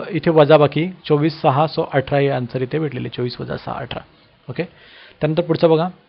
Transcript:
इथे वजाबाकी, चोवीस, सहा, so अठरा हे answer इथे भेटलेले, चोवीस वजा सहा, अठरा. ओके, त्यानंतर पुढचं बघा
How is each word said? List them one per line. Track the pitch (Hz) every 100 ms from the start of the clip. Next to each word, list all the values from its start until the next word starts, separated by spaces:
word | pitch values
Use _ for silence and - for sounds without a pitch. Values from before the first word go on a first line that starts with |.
| -
इथे | 156 170
वजाबाकी, | 160 143 151 147 147 180 185 -
चोवीस, | 147 156 156
सहा, | 156 135 156 -
so | -
अठरा | 143 131 143
हे | 139
answer | 135 120 135
इथे | 127 151
भेटलेले, | 156 127 123
चोवीस | - 123 -
वजा | 127 135
सहा, | -
अठरा. | - 131 - - _ _ _ -
ओके, | 127 170 _ - - - -
त्यानंतर | 151 160
पुढचं | 165 156 165
बघा | 160 180 -